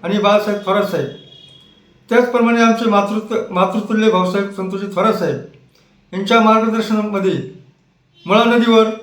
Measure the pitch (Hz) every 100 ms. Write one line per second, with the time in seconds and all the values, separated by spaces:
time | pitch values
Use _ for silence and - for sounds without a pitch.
0 | 175 208 202 208 208 196 - 202 202 -
1 | - - - - - _ _ _ _ _
2 | _ 233 247 240 233 233 226 220 226 202
3 | 202 214 208 226 - 180 190 220 - 214
4 | 214 185 185 196 196 - 190 190 202 175
5 | 214 185 170 127 - - _ _ _ _
6 | _ 180 202 226 220 220 220 220 214 214
7 | 208 202 190 147 - - - _ _ _
8 | _ _ 170 202 233 240 233 226 220 -